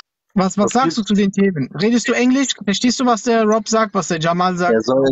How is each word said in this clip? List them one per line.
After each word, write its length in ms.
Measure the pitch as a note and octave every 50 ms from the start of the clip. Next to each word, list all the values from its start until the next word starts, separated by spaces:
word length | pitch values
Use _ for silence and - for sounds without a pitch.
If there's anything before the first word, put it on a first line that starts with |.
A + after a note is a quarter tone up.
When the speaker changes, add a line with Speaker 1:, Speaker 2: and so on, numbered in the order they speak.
| - _ _ _ _ _ -
Speaker 1:
Was, 220 | G3 F#3 F#3+ -
was 80 | G3+ G3+
Speaker 2:
Was 80 | F#3+ -
Speaker 1:
sagst 240 | A#3+ C4+ E4 D#4
du 60 | A#3+ G3+
Speaker 2:
gibt's? 40 | -
Speaker 1:
zu 40 | G#3+
den 160 | F#3+ G#3 G3
Themen? 380 | G3 G3 G3 G3 F#3 D3 B2+ - - D3
Redest 260 | F#3+ A3+ A#3+ A#3 -
du 60 | - A3+
Englisch? 420 | A#3 A#3+ B3+ B3+ C#4 C#4 - - - G3+
Verstehst 360 | G#3 G3 - - B3 A3+ -
du, 60 | C4
was 180 | B3 A#3 G#3+ -
der 200 | B3 A#3 A3+ A3
Rob 220 | G#3 A3 A3+ G#3+
sagt, 260 | - G#3+ A3 A3 G#3 -
was 140 | G3 E3 -
der 100 | F3 D#3+
Jamal 380 | D#3 E3+ E3+ F3 F3+ F#3 F#3
sagt? 160 | F3 F3+ E3+ -
Speaker 2:
Er 80 | -
soll 220 | - - C3 C3+ C3+ C3+